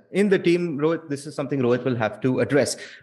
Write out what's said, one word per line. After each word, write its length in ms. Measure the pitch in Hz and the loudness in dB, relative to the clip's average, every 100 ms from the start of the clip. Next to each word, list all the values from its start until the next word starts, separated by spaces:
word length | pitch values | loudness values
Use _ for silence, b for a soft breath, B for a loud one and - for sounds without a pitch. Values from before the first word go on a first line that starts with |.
| - | -6
in 160 | 180 208 | 0 2
the 100 | 190 | 2
team, 380 | 180 175 175 139 | 2 0 0 0
Rohit, 300 | 156 165 160 | 0 -2 -6
this 180 | 139 151 | -10 -8
is 80 | 143 | -8
something 240 | 139 143 | -4 0
Rohit 240 | 120 123 131 | 2 2 0
will 100 | 120 | 0
have 240 | - - | -2 0
to 200 | 131 127 | 0 0
address. 340 | 117 139 113 - B B | 2 2 2 -2 B B